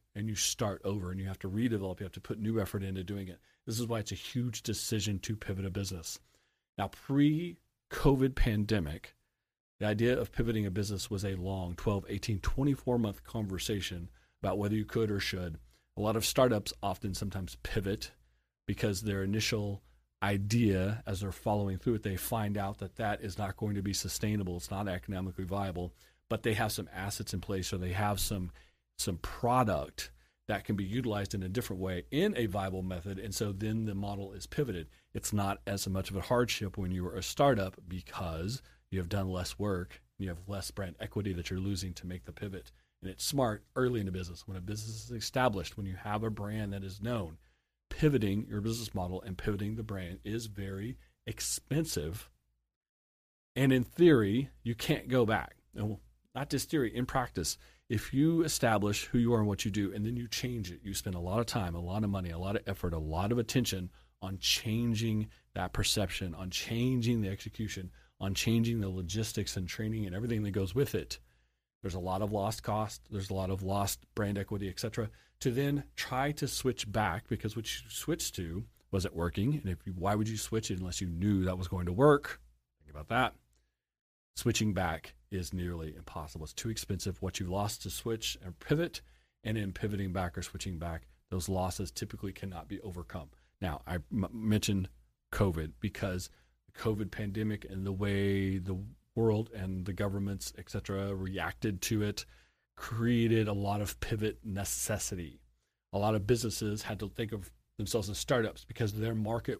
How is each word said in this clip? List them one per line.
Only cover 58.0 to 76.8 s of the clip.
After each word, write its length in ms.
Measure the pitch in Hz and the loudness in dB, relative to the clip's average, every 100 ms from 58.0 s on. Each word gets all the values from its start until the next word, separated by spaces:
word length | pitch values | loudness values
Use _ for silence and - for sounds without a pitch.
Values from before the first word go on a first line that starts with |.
| - | 2
you 300 | 135 156 165 | 4 6 6
establish 600 | 156 - 123 104 104 104 | 4 4 4 4 4 0
who 140 | - 123 | 2 4
you 140 | 117 | 6
are 60 | 117 | 6
and 80 | 104 | 4
what 180 | 98 | 2
you 60 | 107 | 0
do, 220 | 101 98 | 0 0
and 120 | 104 | 0
then 120 | 107 123 | -2 -2
you 100 | 117 | -4
change 460 | - 123 120 90 | -4 -2 -2 -6
it, 80 | 87 | -8
you 100 | 98 | -8
spend 220 | 98 104 | -4 -4
a 60 | 87 | -2
lot 180 | 87 110 | 0 0
of 80 | 117 | 0
time, 300 | 120 87 85 | 0 -2 -2
a 40 | |
lot 220 | 87 104 | -2 0
of 80 | 107 | 2
money, 200 | 98 90 | 0 -2
a 80 | 82 | -4
lot 180 | 95 104 | -2 -2
of 60 | - | -2
effort, 260 | 98 87 | -2 -2
a 60 | 82 | -2
lot 320 | 78 80 104 | 0 0 2
of 80 | 120 | 2
attention 520 | 113 131 117 95 90 - _ _ | 2 2 2 0 -6 -10 _ _
on 180 | 95 95 | -8 -2
changing 920 | - - 113 110 120 110 113 107 107 - _ | 2 2 2 2 2 2 2 2 0 -8 _
that 180 | 95 90 | -4 -2
perception, 640 | - 104 107 95 - 92 | 2 2 2 2 0 -4
on 160 | 80 92 | -4 -6
changing 720 | - - 117 127 127 117 117 | -6 -2 0 2 2 2 2
the 80 | 98 | 0
execution, 640 | 98 110 - 107 98 90 - - - | -4 -6 -6 -6 -6 -10 -12 -20 -6
on 140 | 95 | -2
changing 460 | 98 113 113 117 117 | 0 4 4 4 2
the 80 | 95 | 0
logistics 680 | 92 85 104 107 - 95 101 | -2 -2 -2 -2 -2 -2 -2
and 120 | 90 | -4
training 360 | - 110 110 | -2 -2 -2
and 120 | 98 92 | -2 -2
everything 260 | 120 113 | 0 0
that 80 | 101 | 0
goes 240 | 101 95 | 0 2
with 220 | 110 143 95 | 2 2 0
it. 240 | - - - _ _ _ _ _ | -4 -10 -14 _ _ _ _ _
There's 120 | 98 | -6
a 60 | 90 | -2
lot 220 | 92 95 | 0 0
of 100 | 101 | 2
lost 320 | 104 101 - | 2 0 -2
cost. 380 | - 107 107 - - | -2 0 -2 -6 -8
There's 220 | 101 95 | -6 -2
a 40 | |
lot 160 | 95 95 | -2 0
of 120 | 98 | 0
lost 380 | 95 101 98 - - - | 0 0 0 -2 -6 -2
brand 200 | 101 101 | 0 0
equity, 320 | 98 101 98 | -2 -4 -4
et 120 | - | -4
cetera, 280 | 113 117 107 - _ _ | -4 -2 -4 -6 _ _
to 120 | 139 | 0
then 320 | 120 143 143 - | 2 2 0 -2
try 380 | - - 127 143 | -6 -2 0 0
to 160 | 147 143 | 0 -2
switch 420 | - 131 117 | 0 0 0